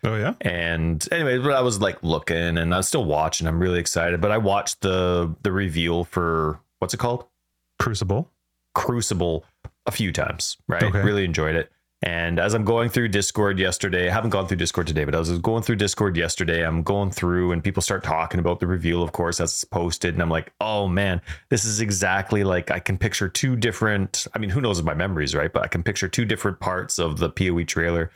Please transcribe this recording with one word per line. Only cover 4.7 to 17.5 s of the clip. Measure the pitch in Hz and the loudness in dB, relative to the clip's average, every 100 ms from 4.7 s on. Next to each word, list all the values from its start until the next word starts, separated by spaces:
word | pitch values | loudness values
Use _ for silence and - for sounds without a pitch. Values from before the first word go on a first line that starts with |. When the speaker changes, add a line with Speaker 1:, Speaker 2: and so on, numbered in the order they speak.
| - | -2
Speaker 2:
the, | 98 92 90 87 85 78 | 0 2 2 2 0 -2
the | 101 | -2
reveal | 92 95 80 85 85 | 0 0 0 0 0
for, | 87 - 85 80 78 73 _ - | 0 -2 0 0 0 -4 _ -6
what's | 92 | -6
it | - | -2
called? | 120 123 - _ _ _ _ - | -2 -2 -8 _ _ _ _ -4
Speaker 1:
Crucible. | - 104 95 101 170 _ _ _ _ - | -2 -2 0 0 -2 _ _ _ _ -2
Speaker 2:
Crucible | - 120 110 95 87 80 - _ - _ - | 0 0 0 0 0 0 -6 _ -20 _ -6
a | |
few | - 98 | -2 -2
times, | 76 - 87 - - - | 0 -2 -2 -6 -6 -4
right? | 82 | 0
Speaker 1:
Okay. | 104 95 | 2 4
Speaker 2:
Really | 104 101 90 | 2 2 0
enjoyed | 80 78 82 | 0 0 0
it. | - _ _ - | -2 _ _ -6
And | - 85 85 85 | -4 -2 0 2
as | 95 | 2
I'm | 110 | 2
going | 104 117 117 | 2 2 2
through | 123 117 | 2 2
Discord | 101 98 - 101 95 | 2 0 0 2 2
yesterday, | 92 - 101 90 90 | 0 0 0 2 2
I | |
haven't | 98 113 | 2 0
gone | 98 90 | 0 0
through | 90 | 0
Discord | 87 - 82 | 0 0 0
today, | 78 | 0
but | 71 78 | 0 0
I | |
was | 82 87 | 0 0
going | 90 113 | 0 0
through | 110 110 | 0 0
Discord | 101 - 101 82 | 0 0 0 0
yesterday. | 82 - 85 82 | 0 -2 0 0
I'm | 82 82 | 2 0
going | 80 101 98 | 0 0 0
through | 95 87 90 90 | 0 0 2 2